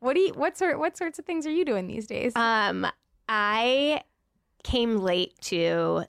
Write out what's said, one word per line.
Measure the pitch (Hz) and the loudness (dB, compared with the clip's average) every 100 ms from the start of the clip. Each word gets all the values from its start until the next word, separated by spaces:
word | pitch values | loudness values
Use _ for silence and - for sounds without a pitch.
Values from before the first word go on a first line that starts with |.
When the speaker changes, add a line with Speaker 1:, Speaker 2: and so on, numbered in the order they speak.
Speaker 1:
What | 240 | 0
do | 302 | 2
you, | 381 | 2
what | - 311 - | 0 -4 0
sort, | 370 294 | 0 0
what | 320 - | -2 -2
sorts | 339 - | -6 -8
of | |
things | - 330 302 | -6 -6 -2
are | |
you | 320 | 0
doing | 302 208 185 | 0 0 -2
these | 220 214 | -8 -6
days? | 208 202 233 | -2 -2 2
Speaker 2:
Um, | 233 220 202 185 190 - _ _ - | 2 2 2 0 -4 -6 _ _ -4
I | 220 208 220 240 262 285 302 - _ _ _ _ _ | -2 0 2 2 2 2 0 -4 _ _ _ _ _
came | - 254 233 220 | -4 0 2 2
late | 185 180 180 - | 2 0 0 -6
to | - 175 165 170 165 170 | -4 0 2 2 2 0